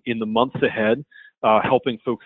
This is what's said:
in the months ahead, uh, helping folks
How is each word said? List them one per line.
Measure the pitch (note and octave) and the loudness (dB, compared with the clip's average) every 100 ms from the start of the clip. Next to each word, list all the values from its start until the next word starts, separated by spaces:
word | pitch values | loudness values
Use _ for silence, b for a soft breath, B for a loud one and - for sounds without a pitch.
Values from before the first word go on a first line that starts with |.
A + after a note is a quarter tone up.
| - | -6
in | A2+ | -4
the | A2 | -2
months | A2+ B2+ - | 0 0 0
ahead, | B2+ A2 G#2+ B2 D3 b b _ | -2 0 0 0 -4 b b _
uh, | A2+ A2 | 2 2
helping | F#2+ B2+ - A2+ - | 2 0 0 -6 -6
folks | A2+ | -6